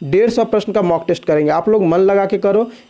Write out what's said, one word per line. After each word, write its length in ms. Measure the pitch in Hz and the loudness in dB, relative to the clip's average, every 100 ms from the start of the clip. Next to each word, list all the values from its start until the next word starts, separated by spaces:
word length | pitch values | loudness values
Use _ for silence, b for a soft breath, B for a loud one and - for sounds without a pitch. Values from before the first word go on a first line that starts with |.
डेढ़ 260 | 143 185 233 | -2 0 2
सौ 140 | 233 226 | 0 0
प्रश्न 260 | 214 208 | -2 -2
का 100 | 202 | -2
मॉक 220 | 180 165 - | 0 -2 -2
टेस्ट 160 | - | -4
करेंगे। 260 | - 151 151 | 0 0 2
आप 160 | 160 214 | 0 0
लोग 160 | 214 | 0
मन 160 | 170 170 | 2 2
लगा 260 | 190 196 190 | 2 2 0
के 120 | 196 | -2
करो, 280 | 196 202 240 B B | 0 0 -2 B B